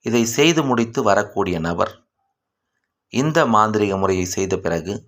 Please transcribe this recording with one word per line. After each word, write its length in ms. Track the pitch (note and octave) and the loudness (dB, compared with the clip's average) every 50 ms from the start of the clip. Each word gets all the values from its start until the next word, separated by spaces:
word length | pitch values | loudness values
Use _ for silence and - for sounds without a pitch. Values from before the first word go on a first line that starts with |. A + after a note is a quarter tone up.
| _ | _
இதை 180 | A2+ A2+ A#2+ A#2 | 0 0 2 0
செய்து 360 | A2+ A#2 - D3 E3 E3+ D#3 D3 | 0 0 2 2 2 2 2 0
முடித்து 360 | C3+ B2 A#2 A#2 A2+ A2+ C#3 A#2 | 0 0 0 0 -2 -2 -2 0
வரக்கூடிய 540 | G#2+ G2 G2+ G#2 - - G2 G2 F#2 F2 E2 | 2 2 2 0 -2 -4 -4 -4 -2 -2 -4
நபர் 340 | D#2+ E2+ F2 F2 F#2+ - - _ _ _ _ _ _ _ _ _ _ _ _ _ _ _ _ _ _ _ _ _ _ _ - | -2 -4 -2 -2 -2 -4 -4 _ _ _ _ _ _ _ _ _ _ _ _ _ _ _ _ _ _ _ _ _ _ _ -4
இந்த 260 | A2+ C#3 D#3 D3 E3 D3+ | -2 -2 2 2 2 2
மாந்திரீக 480 | B2 A2+ G#2+ G#2+ G#2+ G#2+ G#2+ G#2 G2+ G2 | 4 4 4 4 4 2 0 0 0 0
முறையை 280 | F#2+ F#2+ F#2+ F#2+ F#2 F#2 | 0 0 0 0 0 -2
செய்த 280 | F#2 - G2+ F#2+ F#2 F#2+ - | -4 -4 -4 -2 -2 -2 -2
பிறகு 340 | - E2 E2 E2 D#2 F2+ G#2 A2+ - | -2 -4 -4 -4 -4 -6 -10 -10 -12